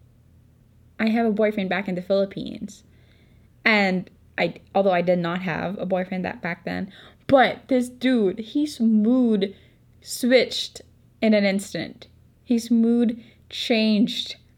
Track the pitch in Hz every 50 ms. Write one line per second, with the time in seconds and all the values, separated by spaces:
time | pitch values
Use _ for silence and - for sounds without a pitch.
0 | _ _ _ _ _ _ _ - _ _ _ _ _ _ _ _ _ _ _ -
1 | 220 220 220 240 233 226 202 214 220 208 214 214 190 185 180 185 202 190 180 175
2 | 180 - 196 196 196 196 - - - - - - - - - - - _ - _
3 | _ _ _ _ _ _ _ - _ _ _ _ - 226 220 208 196 190 185 180
4 | - - _ _ _ _ - - 180 170 - - - _ - 196 196 196 180 175
5 | 175 180 180 180 170 170 175 180 185 180 151 - 170 175 202 - - 180 190 180
6 | 185 180 185 185 180 185 - 240 - 165 175 - - - 180 180 190 190 - -
7 | - - - _ _ - 269 262 240 185 - - - - 269 254 240 247 - -
8 | - 262 254 233 208 185 185 - 220 - - 294 302 294 - - 226 226 220 214
9 | 208 226 254 262 247 233 214 190 190 196 - - - - _ _ _ _ _ _
10 | - - - - - 240 262 240 - - - - - - - - - _ _ _
11 | _ _ _ - 220 214 214 208 202 196 190 196 196 - - 170 - - - -
12 | - - _ _ _ _ _ _ _ - 247 226 226 - 240 226 226 233 233 240
13 | 240 220 247 - - - - _ _ - - - - - 233 220 220 220 214 202
14 | 247 - - - - - - - _ _ _